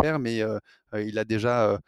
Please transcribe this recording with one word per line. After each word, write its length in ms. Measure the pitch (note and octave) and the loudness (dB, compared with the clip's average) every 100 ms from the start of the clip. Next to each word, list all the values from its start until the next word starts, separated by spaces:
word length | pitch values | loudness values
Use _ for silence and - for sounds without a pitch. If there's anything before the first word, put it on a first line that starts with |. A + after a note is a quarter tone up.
faire, 180 | D3+ D#3 | 4 0
mais, 220 | A#2+ A2+ | -2 -2
heu, 160 | A2 G#2+ - _ _ G#2+ | -2 -4 -8 _ _ -6
heu, 80 | G#2+ | -4
il 140 | G#2+ | -4
a 60 | A2 | -2
déjà, 480 | A2 A#2+ A#2+ G#2 | 0 2 2 2
heu, 40 | G2+ | 0